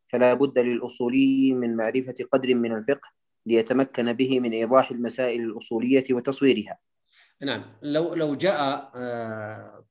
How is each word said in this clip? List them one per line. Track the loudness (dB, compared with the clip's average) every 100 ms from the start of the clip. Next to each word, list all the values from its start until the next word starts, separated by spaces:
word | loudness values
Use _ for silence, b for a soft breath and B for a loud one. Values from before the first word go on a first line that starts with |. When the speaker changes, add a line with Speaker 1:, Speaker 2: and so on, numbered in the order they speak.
| _
Speaker 1:
فلا | 2 4
بد | 4 2 2
للأصولي | 0 -2 -6 -4 0 2 4 4 2
من | 2 0 -2
معرفة | -2 -2 -4 -8 -2
قدر | 0 2 2
من | 0 -2
الفقه | -2 -4 -6 _ _ _ 0
ليتمكن | 2 2 0 0 -2 -2
به | 0 0 0
من | -2
إيضاح | -2 2 4 2
المسائل | -2 -6 -4 -4 -2
الأصولية | -6 -8 -6 -4 2 2 2
وتصويرها. | 0 -2 2 4 4 0 -12 _ _ b b b _
Speaker 2:
نعم، | -6 -6 -8 -12
لو، | -4 -2 0
لو | 0 -2 0
جاء، | 0 2 0 -2 -8 -10
آه، | -8 -6 -8 -8 -10 -12 -16 -20 -8